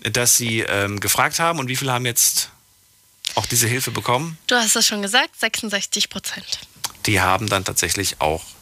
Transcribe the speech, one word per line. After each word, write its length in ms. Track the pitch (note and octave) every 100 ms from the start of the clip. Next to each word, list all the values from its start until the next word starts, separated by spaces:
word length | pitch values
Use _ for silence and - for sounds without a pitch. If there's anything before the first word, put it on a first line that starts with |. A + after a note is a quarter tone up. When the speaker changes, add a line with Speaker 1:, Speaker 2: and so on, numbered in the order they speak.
Speaker 1:
dass 360 | - A#2 A#2+ -
sie, 260 | A#2+ A2+
ähm, 360 | - G2 G2+ G2+
gefragt 400 | G2+ - C3+ D3+
haben. 220 | E3 E3+
Und 80 | B2+
wie 80 | B2+
viele 160 | C3+
haben 120 | B2
jetzt 440 | B2 A#2 - - - - _ _ _ _ _ _ - -
auch 100 | G#2
diese 220 | A#2+ A2+
Hilfe 240 | B2+ B2+
bekommen? 460 | A2 G2+ B2 E3 D#3+ -
Speaker 2:
Du 80 | B3
hast 180 | A3
es 140 | A#3 A3
schon 140 | G#3+
gesagt, 360 | G3 A#3+ D#4 -
sechsundsechzig 720 | A3+ - A3 G3+ - G#3+ -
Prozent. 480 | G3 - - - - - - - -
Speaker 1:
Die 160 | - G2
haben 280 | F#2 F#2 G#2+
dann 160 | G2
tatsächlich 560 | F#2+ - F2 G2+ F#2+ -
auch 220 | D2+ D#2+ - -